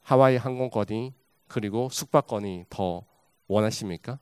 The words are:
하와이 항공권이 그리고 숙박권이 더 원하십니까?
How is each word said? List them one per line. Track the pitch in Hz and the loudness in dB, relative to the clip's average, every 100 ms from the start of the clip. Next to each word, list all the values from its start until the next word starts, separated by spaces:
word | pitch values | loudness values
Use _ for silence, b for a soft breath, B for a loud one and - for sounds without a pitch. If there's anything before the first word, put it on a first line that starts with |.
하와이 | - 131 135 127 | 2 6 6 4
항공권이 | 131 127 127 110 101 110 127 135 _ _ _ | -2 -4 -4 -2 -4 -4 -8 -12 _ _ _
그리고 | - 104 107 131 | -8 -4 -4 -4
숙박권이 | - 147 151 - 110 101 90 87 | -6 2 2 2 -6 -6 -10 -12
더 | - 95 87 - _ _ _ _ | -4 -2 -2 -10 _ _ _ _
원하십니까? | 101 107 113 107 82 - 135 | 2 2 0 -8 -8 -10 -12